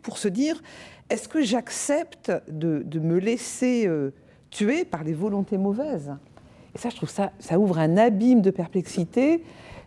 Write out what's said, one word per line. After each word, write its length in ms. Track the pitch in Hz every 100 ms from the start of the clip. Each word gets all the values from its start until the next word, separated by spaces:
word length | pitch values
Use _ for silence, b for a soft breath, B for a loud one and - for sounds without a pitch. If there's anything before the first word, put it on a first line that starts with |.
pour 160 | - -
se 100 | 208
dire, 340 | 196 302 320 B B B B -
est-ce 200 | 226 -
que 140 | 320
j'accepte 880 | 220 240 233 - - 294 330 - - 170 -
de, 340 | 156 165 151
de 140 | 143 160
me 180 | 160 175
laisser, 680 | 208 240 - - 254 240 202
euh, 260 | 156 139 - b b -
tuer 340 | - 208 320
par 200 | - 160
les 100 | 156
volontés 440 | 156 208 202 196 190
mauvaises ? 540 | 196 214 302 202 143 139 - b b b b
Et 40 | -
ça, 120 | -
je 60 | -
trouve 120 | 160
ça, 240 | - 196 -
ça 200 | - 170
ouvre 200 | 208 160
un 180 | 156 185
abîme 460 | 233 196 247 240
de 80 | 190
perplexité 920 | 185 165 190 - - 170 240 285 339 B B B B